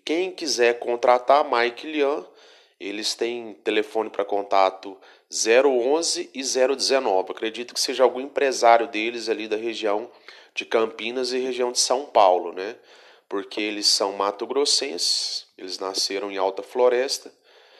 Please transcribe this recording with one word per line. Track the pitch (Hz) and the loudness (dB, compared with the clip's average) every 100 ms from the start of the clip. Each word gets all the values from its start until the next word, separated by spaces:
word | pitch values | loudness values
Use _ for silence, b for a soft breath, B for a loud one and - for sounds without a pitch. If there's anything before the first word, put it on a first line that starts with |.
quem | - 160 185 | -6 -4 -4
quiser | 180 156 113 120 117 | -6 -6 2 2 2
contratar | 117 120 127 123 - 139 | -2 0 4 4 6 4
Mike | 151 123 120 120 156 | 4 0 0 -2 -8
Lian, | 156 139 156 180 b b b b b | 0 0 0 -8 b b b b b
eles | 98 104 104 | -10 -8 -6
têm | - 117 120 113 98 | -4 -4 -4 -10 -10
telefone | - 107 107 110 110 | -2 -2 -2 -2 -4
pra | - | -4
contato | 101 101 98 98 95 92 101 95 b b b | -2 -2 0 4 4 2 -14 -18 b b b
zero | - 110 117 139 | -4 4 6 6
onze | 123 120 156 165 170 - | 4 2 0 0 -4 -8
e | 127 | -8
zero | 135 127 131 | -4 0 2
dezenove. | 135 104 135 123 95 92 | 2 0 0 2 0 0
Acredito | 92 113 113 123 | -4 -6 -6 -10
que | - | -6
seja | - 123 | -4 2
algum | 123 123 | 2 2
empresário | 139 - 139 117 120 117 110 | -6 -2 0 4 6 6 4
deles | 104 110 120 110 | -4 -4 -4 -4
ali | 104 110 | -4 -2
da | 107 | -4
região | 117 107 107 104 120 B B B B | -4 -4 -2 -2 -4 B B B B
de | - | -12
Campinas | - 117 110 - 110 127 123 | -2 0 0 -4 -6 -4 -4
e | 127 | -2
região | 131 123 123 | -4 -2 -2
de | 123 | 0
São | - 131 147 | 0 0 2
Paulo, | 117 98 90 85 | 6 6 6 0
né? | 87 98 123 b b b b - | -8 -10 -10 b b b b -8
Porque | 101 95 - | -8 -6 -4
eles | 107 104 101 | -4 -2 0
são | - 101 | 0 0
mato-grossenses, | 101 101 104 117 131 143 - 139 117 - - - - - _ | 0 -2 -2 -4 -2 0 0 -2 -4 -2 -2 -4 -8 -12 _
eles | 92 90 | -14 -8
nasceram | 95 95 - 98 101 | -6 -4 -4 -4 -6
em | 98 | -2
Alta | 95 95 | -2 -2
Floresta. | - 127 123 123 135 - - _ b b b b | -8 2 2 4 0 -4 -10 _ b b b b